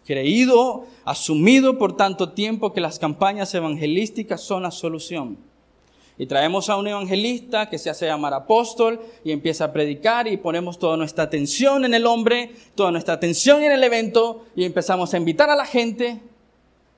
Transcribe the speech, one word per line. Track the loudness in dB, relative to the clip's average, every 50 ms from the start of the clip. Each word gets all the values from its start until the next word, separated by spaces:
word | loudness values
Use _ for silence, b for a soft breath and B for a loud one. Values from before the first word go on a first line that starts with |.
| _
creído, | -6 -4 -2 0 2 2 4 4 6 6 6 6 4 0 -6 B B B B B
asumido | -8 -6 -6 -4 -2 0 4 6 8 8 8 6 4 2 2
por | 0 0 2 2
tanto | 0 0 2 -2 -4 -4 -2
tiempo | -4 -4 -4 -2 -2 -4 -4 -2
que | -2
las | -4 -4 -4 -4
campañas | -4 -4 -2 0 0 0 0 -2 -6 -4 -4
evangelísticas | -4 -4 -4 -4 -4 -2 -2 -2 -2 -2 -4 -6 -10 -6 -6 -8 -8
son | -6 -6 -6 -4
la | -4 -6
solución. | -8 -8 -8 -8 -8 -8 -10 -10 -8 -8 -8 -10 -12 -14 -18 _ _ _ _ _ _ b b b b b b b b -12
Y | -8 -2
traemos | 0 0 0 2 0 -2 -2 -2
a | -2 -2
un | -2 -4
evangelista | -6 -6 -4 -4 -2 -2 -2 -2 -4 -6 -6 -4 -4 -4 -4 -4
que | -6 -8
se | -8 -8
hace | -6 -4 -4
llamar | -4 -4 -2 -4 -4 -4
apóstol | -4 0 2 2 2 2 0 0 0 0 0 0 -4 B B B B B
y | -6
empieza | -6 -4 -4 -4 -2 -2 -4
a | -4 -2
predicar | -2 -2 -2 -4 -2 0 0 2 2 0 -2
y | -4 -4
ponemos | -4 -4 -4 -4 -6 -6 -6 -4
toda | -2 0 0
nuestra | 0 -2 -4 -2 -4 -4
atención | -2 -2 -4 -4 -4 -2 2 2 2 2 2 2
en | 2 2
el | 2 2
hombre, | 2 2 2 2 2 0 0 -2 -6 B B B B B
toda | 0 0 0
nuestra | 0 -2 -2 -4 -2
atención | -2 -2 -2 -2 2 6 6 6 6 6
en | 4
el | 4 4 4
evento | 2 2 0 -2 2 2 2 2 2 -2 -8 -16 -12 _
y | -4 -4
empezamos | 0 0 -2 0 0 0 0 0 -2 -2
a | -2
invitar | 0 0 2 4 4 4
a | 4
la | 2 0
gente | 0 0 0 0 0 -2 -4 -4 -4 -4 -8 -14 -20 -20 _ _ _ _ _ _ _ _ _ _ _ _